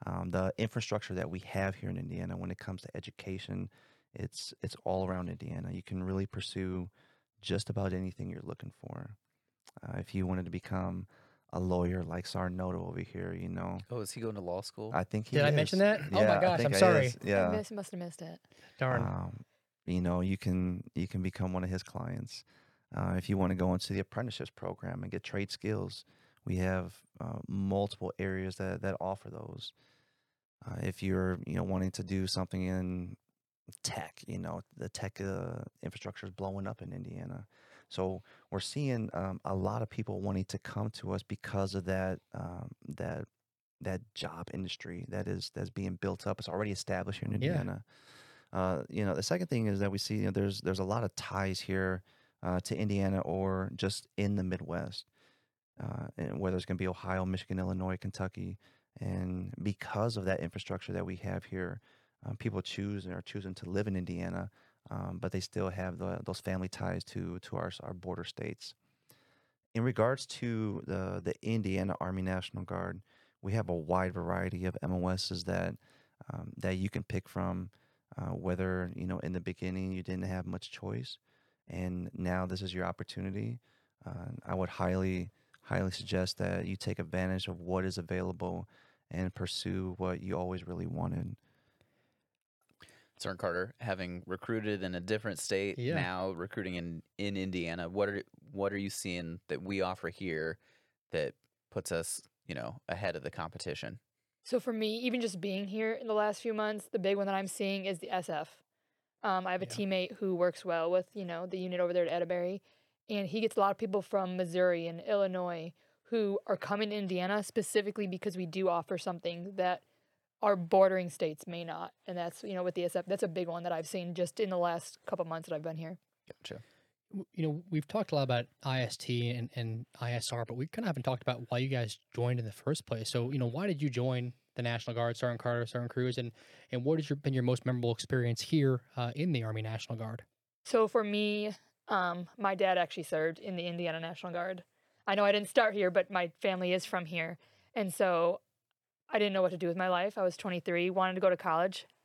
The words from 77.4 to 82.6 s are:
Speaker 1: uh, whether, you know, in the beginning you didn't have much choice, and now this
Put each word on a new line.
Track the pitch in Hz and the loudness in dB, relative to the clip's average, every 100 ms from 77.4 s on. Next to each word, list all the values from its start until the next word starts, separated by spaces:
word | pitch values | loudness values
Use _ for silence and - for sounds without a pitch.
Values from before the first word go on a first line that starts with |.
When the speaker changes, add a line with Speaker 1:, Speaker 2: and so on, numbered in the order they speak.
| 92 92 92 _ _ _ _ - | -2 -2 -6 _ _ _ _ -6
Speaker 1:
uh, | 92 | -4
whether, | 90 90 90 92 92 90 - | -2 -2 0 0 0 -2 -4
you | 90 | -4
know, | 92 | -4
in | 80 | -2
the | 90 | -4
beginning | 85 92 92 92 92 | -4 -4 -4 -2 -4
you | 92 | -4
didn't | 90 92 95 | -4 -4 -2
have | 92 90 | -4 -4
much | 92 - | -6 -8
choice, | - 98 113 127 - _ _ _ _ - | -10 -6 -6 -6 -12 _ _ _ _ -10
and | 90 90 90 87 | -4 -2 -2 -6
now | - 90 92 92 | -2 0 0 0
this | 92 | -2